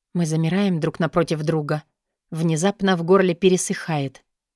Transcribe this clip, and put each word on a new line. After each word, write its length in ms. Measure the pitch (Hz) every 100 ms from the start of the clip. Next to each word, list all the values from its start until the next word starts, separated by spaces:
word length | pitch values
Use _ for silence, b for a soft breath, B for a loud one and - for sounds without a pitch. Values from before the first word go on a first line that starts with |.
| _
Мы 120 | 175 165
замираем 540 | 160 160 185 202 170
друг 200 | 160 -
напротив 440 | 160 180 - 156
друга. 400 | 156 160 147 151 - _ _ _ _
Внезапно 640 | 160 170 160 185 202 196 180
в 80 |
горле 320 | 165 190 185 170
пересыхает. 880 | 190 180 - 185 - 156 135 - _ _ _